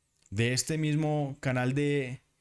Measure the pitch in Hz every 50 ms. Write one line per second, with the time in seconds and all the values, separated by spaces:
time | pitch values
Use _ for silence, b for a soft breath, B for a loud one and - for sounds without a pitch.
0 | _ _ _ _ _ _ 98 104 117 120 127 131 - - 160 156 156 151 147 151
1 | 156 151 151 151 143 135 135 - - 135 127 127 127 127 135 143 147 143 143 143
2 | 131 123 127 - _ _ _ _